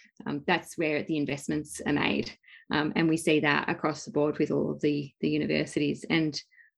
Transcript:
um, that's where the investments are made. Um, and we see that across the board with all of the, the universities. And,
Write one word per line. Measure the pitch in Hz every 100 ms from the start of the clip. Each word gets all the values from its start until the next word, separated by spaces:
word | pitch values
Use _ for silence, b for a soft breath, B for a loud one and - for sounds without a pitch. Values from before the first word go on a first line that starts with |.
| b b -
um, | 143 143
that's | 170 - -
where | 156 147
the | - 156
investments | 143 143 - 151 147 - -
are |
made. | 147 - - - - b b b
Um, | 151 151 -
and | 165
we | 160
see | 170 151
that | 147 147 -
across | 151 156 147 -
the |
board | 147 151 147
with | 151
all | 147 151
of | 147
the, | 151 147 143 -
the | 156
universities. | 151 151 151 151 156 147 - -
And, | 165 156 151 - b b